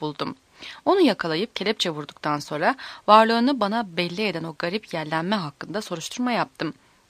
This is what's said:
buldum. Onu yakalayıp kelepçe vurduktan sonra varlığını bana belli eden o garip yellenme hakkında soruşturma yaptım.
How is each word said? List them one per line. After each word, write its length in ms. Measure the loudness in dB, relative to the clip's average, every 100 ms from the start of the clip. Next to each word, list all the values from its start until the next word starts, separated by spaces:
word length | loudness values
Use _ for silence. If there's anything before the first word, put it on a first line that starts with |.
buldum. 360 | -8 -6 -8 -8 _ -20 -18 -6
Onu 160 | 0 4
yakalayıp 560 | 4 4 -2 -2 -2 -4
kelepçe 340 | -4 -2 -2
vurduktan 480 | -4 -10 -8 -4 -2
sonra 360 | -4 0 0 0 -8 -8 6
varlığını 520 | 8 8 4 2 2
bana 360 | 0 -2 -4 -2
belli 300 | -4 -2 -4
eden 180 | -4
o 100 | -6 -6
garip 360 | -4 -4 -6
yellenme 420 | -8 -2 -2 0 -2
hakkında 460 | -4 -10 -8 -8
soruşturma 500 | -6 -8 -8 -4 -2
yaptım. 420 | 0 -2 -4 -6 -6 _ _ -2